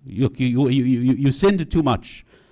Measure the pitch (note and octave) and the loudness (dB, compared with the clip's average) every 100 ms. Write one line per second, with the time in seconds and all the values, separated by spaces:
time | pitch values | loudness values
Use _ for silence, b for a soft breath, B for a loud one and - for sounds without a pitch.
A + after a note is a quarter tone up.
0 | - F#2+ C3 - B2+ B2 C3+ C3+ B2 A#2+ | -12 -4 -4 -2 -2 0 2 2 2 2
1 | B2+ C3 C#3 - G3 F#3+ D#3 E3 C#3 G#2+ | 0 2 0 2 2 0 0 0 0 -2
2 | - - b b b | -6 -20 b b b